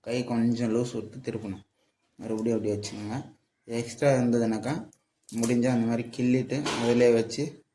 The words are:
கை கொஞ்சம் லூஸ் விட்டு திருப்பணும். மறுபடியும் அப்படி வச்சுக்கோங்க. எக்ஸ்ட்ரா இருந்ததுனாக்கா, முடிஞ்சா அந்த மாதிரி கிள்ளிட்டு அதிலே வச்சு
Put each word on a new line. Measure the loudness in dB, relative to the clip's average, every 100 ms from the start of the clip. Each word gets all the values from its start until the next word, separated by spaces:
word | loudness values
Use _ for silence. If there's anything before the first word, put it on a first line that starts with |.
கை | -4 -4
கொஞ்சம் | -2 0 2 2 0
லூஸ் | 0 0
விட்டு | -4 -10 -10
திருப்பணும். | -8 -8 -8 -10 _ _ _ _ _
மறுபடியும் | _ -8 -4 0 0
அப்படி | 0
வச்சுக்கோங்க. | -4 -6 -10 -8 -8 -8 -18 _ _
எக்ஸ்ட்ரா | -8 -6 -6 0 2
இருந்ததுனாக்கா, | 4 4 2 2 0 -2 -4 -6 _ _ _ -12
முடிஞ்சா | -4 0 2 2
அந்த | 2 0
மாதிரி | -2 -4
கிள்ளிட்டு | -2 2 2 0 -2
அதிலே | -2 -2 2 6 6
வச்சு | 6 2 -4 -6 -8 _